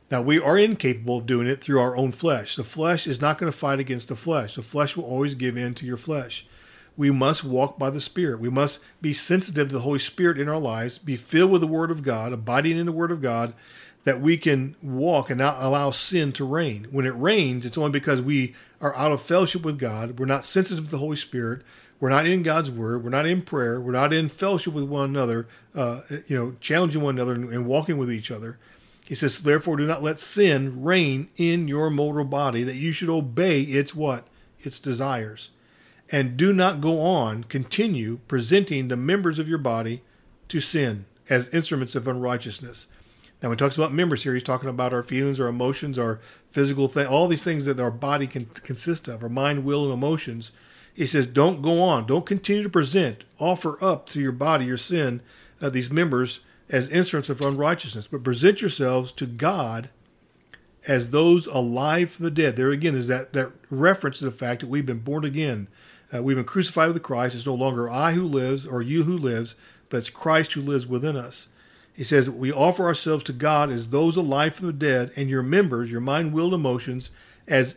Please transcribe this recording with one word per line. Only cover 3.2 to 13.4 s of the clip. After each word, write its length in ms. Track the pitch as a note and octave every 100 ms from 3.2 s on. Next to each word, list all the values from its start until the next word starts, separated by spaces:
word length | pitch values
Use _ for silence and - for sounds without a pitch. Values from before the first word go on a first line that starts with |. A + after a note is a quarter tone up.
not 160 | D3 D3+
gonna 140 | F3
fight 280 | - D3 C#3
against 280 | C3 B2 -
the 80 | A#2+
flesh. 400 | D#3+ D#3 G#2+ -
The 80 |
flesh 320 | A2 C#3+ C#3+ -
will 80 |
always 320 | B2 B2+ C#3+ C3
give 220 | B2+ A#2+
in 160 | B2 A#2+
to 100 | B2+
your 120 | B2
flesh. 480 | - D3+ B2 - - - - - - -
We 160 | C#3+
must 320 | C3+ C3 D3+
walk 340 | C#3 B2+ C#3 C#3
by 120 | C3+
the 120 | C#3+
Spirit. 380 | - - E3+ A2+
We 100 | A#2
must 300 | B2+ C#3+ - - _
be 120 | D#3
sensitive 560 | C#3+ - F#3 F#3+ D3+ C#3+
to 40 |
the 80 | C3+
Holy 180 | B2+ C#3+
Spirit 400 | - - F3 D3
in 100 | D3
our 100 | D#3
lives, 380 | C3+ A2+ A#2+ -
be 180 | D3+ B2
filled 360 | - D#3+ F#3
with 100 | F#3
the 60 | D#3+
Word 240 | D#3+ E3
of 120 | D#3+
God, 300 | C3+ A2+ A#2
abiding 440 | B2 A2+ B2 D#3 E3
in 80 | E3+
the 60 |
Word 200 | D#3+ E3+
of 100 | E3+
God, 320 | C3 A#2